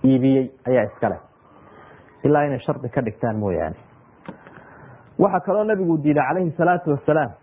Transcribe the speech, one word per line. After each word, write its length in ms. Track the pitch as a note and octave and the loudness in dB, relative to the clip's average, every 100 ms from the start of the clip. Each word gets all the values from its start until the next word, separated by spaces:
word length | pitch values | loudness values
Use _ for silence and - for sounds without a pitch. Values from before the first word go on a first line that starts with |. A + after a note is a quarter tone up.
iibiyey 460 | C3 C3 C3+ C3+ B2+ - - | 4 4 4 2 0 -8 0
ayaa 160 | B2+ | 0
iska 240 | G#2+ - A2 | 0 -2 -4
leh. 120 | F2 - _ _ - - - - - - - | -4 -12 _ _ -20 -20 -20 -20 -20 -20 -4
Ilaa 200 | C#3 D3 | 2 2
inay 140 | D3 B2 | 2 -4
shardi 280 | - C#3 B2+ | -6 -6 -4
ka 120 | C#3 | -4
dhigtaan 340 | A#2 G#2 A#2+ A2 | -4 -4 -4 -2
mooyaane. 380 | G#2 E2+ D#2+ - - - - - - - - - - - - - - - | -2 -2 -4 -8 -18 -20 -20 -20 -20 -20 -20 -20 -20 -20 -20 -20 -18 0
Waxa 220 | G3 F#3 | 2 2
kaloo 240 | G3 G3 | 0 -2
nebigu 320 | G#3+ G#3 F3+ D#3+ | 0 0 0 0
diiday 260 | D3 D3 C3+ | 2 2 0
calayhi 220 | E3+ F3 D3 | -2 -2 0
salaatu 340 | E3+ F3+ D#3+ | 0 0 0
wasalaam 400 | C#3+ - D#3 C3 - | -2 2 0 0 -8